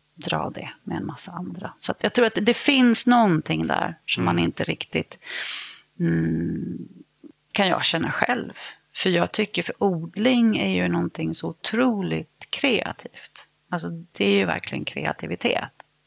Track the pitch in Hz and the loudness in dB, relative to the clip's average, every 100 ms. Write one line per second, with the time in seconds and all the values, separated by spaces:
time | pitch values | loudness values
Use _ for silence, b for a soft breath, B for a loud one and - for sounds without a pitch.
0 | _ - - 156 135 - - - 185 165 | _ -10 -4 -2 -2 -8 -14 -14 -8 -8
1 | - - - 175 180 175 175 - - - | -6 -6 -8 -6 -10 -10 -12 -8 -6 -2
2 | 208 - 226 - 214 - - 269 247 226 | 0 2 2 2 2 2 4 6 6 6
3 | 247 247 208 156 - 160 160 - - - | 6 6 6 4 2 -2 0 0 -2 -6
4 | - 180 180 175 170 - - 160 - 175 | -4 0 2 2 2 0 -4 -4 -4 -6
5 | - - B B B B B B B - | -6 -10 B B B B B B B -4
6 | 170 165 165 160 170 - 175 175 - - | 0 2 0 0 -2 -4 -6 -8 -12 -18
7 | - _ - _ _ - 190 - - 165 | -20 _ -20 _ _ 0 2 2 0 0
8 | - - - - - - B B _ - | -2 0 0 0 -4 -10 B B _ -4
9 | 190 170 175 - 208 - - - 196 170 | 0 2 2 0 -2 -2 -4 0 0 0
10 | 170 190 240 247 226 202 196 185 180 170 | -4 0 2 4 4 4 2 2 2 0
11 | 175 - 160 160 165 - - 220 254 208 | -2 -2 -4 -4 -6 -6 -4 2 2 2
12 | 175 165 165 - - - 277 208 - - | -2 -4 -6 -14 -12 -2 0 0 -2 -8
13 | - - - - - _ - 175 170 165 | -14 -18 -20 -16 -18 _ -8 -6 -6 -8
14 | 170 - 202 202 185 - - - - - | -10 -2 2 4 2 -2 -4 -6 -6 -4
15 | 156 - 160 - 240 - 135 - - _ | -4 -4 -6 -4 -2 -2 -4 -12 -20 _